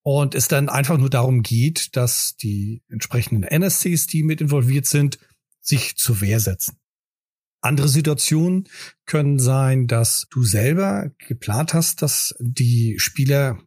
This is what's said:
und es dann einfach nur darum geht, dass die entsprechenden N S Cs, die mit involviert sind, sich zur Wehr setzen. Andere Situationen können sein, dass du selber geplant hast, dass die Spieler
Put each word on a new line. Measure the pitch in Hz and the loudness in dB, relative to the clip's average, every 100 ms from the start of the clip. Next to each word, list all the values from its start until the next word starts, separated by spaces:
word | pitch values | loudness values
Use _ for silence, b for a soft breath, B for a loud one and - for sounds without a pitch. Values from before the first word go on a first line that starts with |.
und | 143 139 139 | -2 0 0
es | 143 123 | 0 0
dann | 143 143 | 0 0
einfach | 131 139 160 | 0 2 2
nur | 135 | 2
darum | 127 127 127 | 2 2 2
geht, | 110 117 143 165 - | 0 2 0 0 -4
dass | 131 123 - - | -2 -2 -2 -4
die | - 107 101 101 113 - | -6 -6 -4 -6 -8 -12
entsprechenden | 113 - 120 - 110 | -12 -6 -4 -2 -2
N | 92 156 | 0 0
S | 190 - | 0 0
Cs, | 180 170 - | 0 -2 -2
die | 160 | -2
mit | 156 156 | 0 0
involviert | 151 143 123 139 - | 0 2 2 2 0
sind, | 147 143 - b b _ _ | 2 0 -2 b b _ _
sich | - 139 - | -2 -2 -2
zur | - - 104 | -4 -2 0
Wehr | 101 110 | 0 0
setzen. | 98 92 - - _ _ _ _ _ _ _ _ | 0 -2 -6 -10 _ _ _ _ _ _ _ _
Andere | 117 143 143 | -2 2 4
Situationen | 139 151 143 - 156 170 185 190 B B B - | 2 2 0 0 2 2 0 -2 B B B -4
können | 156 143 143 | 0 2 2
sein, | 123 135 131 131 123 | 4 2 2 2 2
dass | 117 113 - - | 0 0 -2 -4
du | 131 | -2
selber | 113 104 123 170 196 202 143 - | 0 2 2 2 0 -2 -6 -10
geplant | - 123 - 110 160 | -10 -10 -4 -4 0
hast, | 165 160 - | 0 0 -2
dass | 147 - - - | -2 -2 -4 -6
die | 120 131 120 120 113 - | -4 0 2 2 2 0
Spieler | - - 135 139 139 98 | -4 0 2 2 0 -4